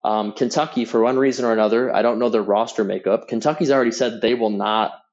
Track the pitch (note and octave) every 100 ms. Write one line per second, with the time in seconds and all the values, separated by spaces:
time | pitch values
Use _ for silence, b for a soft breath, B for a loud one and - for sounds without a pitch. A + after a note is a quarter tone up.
0 | - G#2+ G#2 - B2 D3+ D#3 - A#2 A#2
1 | A2+ C3 C3+ B2+ A#2+ A2 G#2+ A2+ B2+ -
2 | A#2 A2+ A#2+ A2 G2+ G2+ A2+ - G2+ G2
3 | - A#2 - A#2 D3 D#3 D3+ C3+ A#2+ A2
4 | B2 A2 A2 A#2+ A2 G2+ G2+ A2 A2 -
5 | _